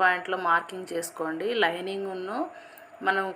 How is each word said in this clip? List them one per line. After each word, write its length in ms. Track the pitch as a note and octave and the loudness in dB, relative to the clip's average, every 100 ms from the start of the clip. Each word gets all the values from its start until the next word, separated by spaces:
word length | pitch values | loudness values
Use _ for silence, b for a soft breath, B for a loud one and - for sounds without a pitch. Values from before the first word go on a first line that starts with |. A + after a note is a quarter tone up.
పాయింట్లో 380 | F#3 F3+ F3+ F#3 F3 | 4 4 0 0 4
మార్కింగ్ 420 | E3+ E3+ F#3+ F#3 | 4 2 -8 -6
చేసుకోండి. 540 | E3+ E3+ - D#3+ D#3+ G3 A#3+ | -6 -6 -4 -4 -2 -2 2
లైనింగ్ 460 | F3 F3 F#3 G3 G3 F#3 | 2 2 -4 -4 -6 -6
ఉన్ను 220 | F#3 A3+ F4 B B B B - F#3+ | -6 -4 -6 B B B B -4 0
మనం 160 | G3 F#3+ | 2 0